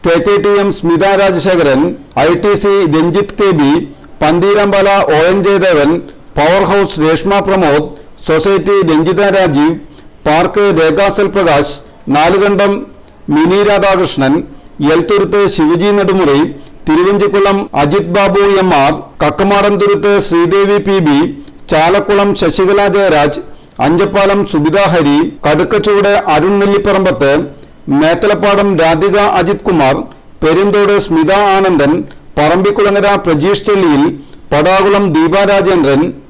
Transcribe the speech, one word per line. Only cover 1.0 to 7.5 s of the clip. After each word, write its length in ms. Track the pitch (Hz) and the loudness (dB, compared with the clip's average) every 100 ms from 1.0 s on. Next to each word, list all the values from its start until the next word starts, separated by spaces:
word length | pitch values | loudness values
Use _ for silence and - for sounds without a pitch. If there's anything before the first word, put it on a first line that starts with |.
| 196 196 | 2 2
രാജശേഖരൻ, 600 | 196 175 165 180 147 135 170 - - - | 0 0 0 0 2 0 -2 -6 -10 -2
ഐ 60 | 147 175 | 0 0
ടി 100 | 202 202 | 0 0
സി 120 | 202 196 175 | 0 0 0
രഞ്ജിത്ത് 420 | 156 170 175 202 - | 0 0 -2 -4 -2
കെ 100 | 196 165 | 0 2
ബി, 120 | 139 160 - - - - | 2 0 -4 -16 -20 -4
പന്തീരാമ്പാല 680 | 156 170 196 208 202 196 196 196 196 | -2 0 0 0 0 0 2 0 0
ഒ 40 | 156 170 | 0 2
എൻ 80 | 196 190 | 0 0
ജയദേവൻ, 440 | 196 185 156 143 170 - - - - | 0 2 2 0 -2 -6 -20 -10 -2
പവർ 260 | 151 190 180 | 0 2 2
ഹൗസ് 300 | 202 190 - | 0 0 0
രേഷ്മ 340 | 156 160 196 202 | 0 0 0 -2
പ്രമോദ്, 400 | 196 | 0